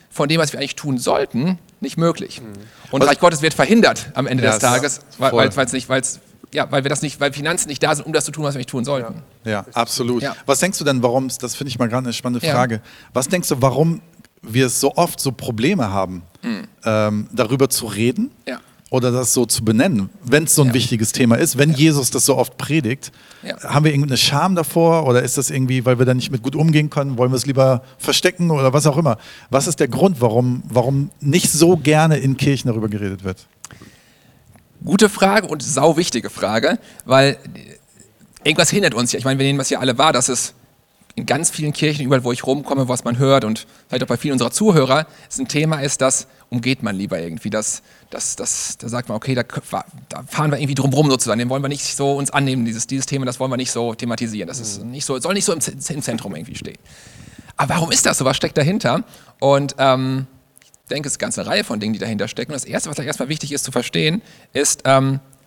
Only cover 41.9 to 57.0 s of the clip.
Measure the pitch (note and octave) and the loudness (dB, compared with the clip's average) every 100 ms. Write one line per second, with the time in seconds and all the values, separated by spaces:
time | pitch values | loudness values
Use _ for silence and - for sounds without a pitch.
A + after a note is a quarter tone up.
41.9 | D3 C3 C3+ A#2+ A#2+ C3 C#3+ C#3 C#3 B2+ | 0 2 2 2 -4 -2 -2 -2 -2 0
42.9 | B2 - A#2+ C3+ C3+ A2 A2 - _ - | -2 -2 0 4 4 2 -4 -6 _ -8
43.9 | C3 - A#2+ D3+ C3 A#2+ - G#3+ E3 B2+ | -6 -2 -2 0 0 0 2 4 4 6
44.9 | C3+ D#3+ - - - C3 D3 D#3 D#3 C#3 | 2 0 -10 -14 -8 -4 0 0 0 -2
45.9 | - C3 - - _ - B2 B2 C3+ G#2+ | 0 0 0 -6 _ -8 -4 -2 -2 -4
46.9 | F#2+ G2+ F2+ E2+ E2 A2 G#2+ G#2+ - _ | -4 -4 -4 -6 -8 -6 -4 -4 -8 _
47.9 | _ _ - - - B2 - - - A#2 | _ _ -10 -8 -6 -6 -6 -6 -10 -8
48.9 | A#2+ - G#2+ - B2+ A#2 - - G2+ - | -8 -6 -8 -2 -2 -2 -6 -8 -10 -10
49.9 | - - - C3 - D3+ C#3 C#3+ C#3 C3+ | -18 -16 -16 -10 -2 -2 0 -2 0 0
50.9 | C3 D3+ C3 A#2+ G#2+ B2 C3+ C3+ C#3+ - | 2 2 0 0 -2 -2 -4 -4 -6 -8
51.9 | - C#3 C#3 C#3 C#3+ C#3 C3 A#2 A2 - | -4 -2 -2 -2 -2 0 0 -2 -4 -6
52.9 | C3+ - C#3 B2+ B2+ C3 B2 B2 A#2+ A#2 | -6 -4 -4 -6 -4 -4 -4 -4 -4 -4
53.9 | A2 A#2+ A2+ A#2 G#2 E2 E2 A2 G2+ A2 | -4 -6 -4 -4 -6 -8 -10 -10 -10 -10
54.9 | C3+ - C3 E3+ G3 G3 E3 D3+ C3+ - | -10 -6 -4 -2 -2 0 -2 -4 -6 -8
55.9 | D3+ B2+ A2+ G2 D#2+ - - - - _ | -8 -6 -6 -8 -12 -12 -14 -14 -16 _
56.9 | - | -20